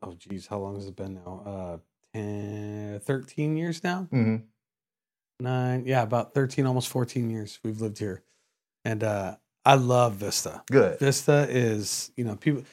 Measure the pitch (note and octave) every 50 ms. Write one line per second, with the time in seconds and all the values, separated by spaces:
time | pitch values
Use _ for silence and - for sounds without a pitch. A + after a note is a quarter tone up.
0 | - F#2+ F2 F2 - F2+ G2 F#2 - - G#2 G2+ G2 G2 G2+ G2+ G2 G2 F#2+ -
1 | G2 G2 F#2+ F#2 F2 F2+ F#2 F#2+ G2+ G2+ G2 F#2+ F#2 F2 E2+ E2 - _ _ _
2 | _ _ - A2 G#2 G#2 G#2 G2+ G#2 G#2 G#2+ G#2 G#2 G#2 G#2 G#2 G#2 G#2 G#2 G#2
3 | - - C3+ C3 - - - - D3+ D3+ D#3 D#3 E3+ E3+ D#3+ E3 - F3+ F3 F#3+
4 | F#3 D#3+ C#3 B2 A2+ A2 A2 A2+ A2 - _ _ _ _ _ _ _ _ _ _
5 | _ _ _ _ _ _ _ - B2 B2+ B2+ B2+ B2+ B2+ B2+ B2+ B2 B2+ C3+ B2+
6 | A2+ G#2+ B2 A#2 G#2+ - - C#3+ C3+ B2+ - - C3+ C3 B2+ B2+ B2 - - C3
7 | A#2+ - - B2+ A#2+ A2+ A2+ A2 G#2 G2 - - - A2+ A2 G#2+ A2+ A2 G2+ -
8 | G#2+ G2+ F#2 - - _ _ _ _ _ _ _ _ _ _ _ _ A#2 A2 G#2+
9 | A2+ G#2+ G#2 G2+ F#2+ F#2 F#2+ - _ _ _ _ _ C3+ C#3 C3+ B2 B2 B2 B2
10 | A#2+ A#2+ G2+ G2 G#2 F#2 - - - F2 - - - - B2+ C3+ G#2+ F2+ - -
11 | C#3 C#3 C3+ - - - D3 C#3+ C#3+ - B2 B2+ A#2+ A2+ G#2+ G#2 G2+ - - -
12 | - - - - A#2+ A2+ G2+ - - D#3 D3 B2 C3 -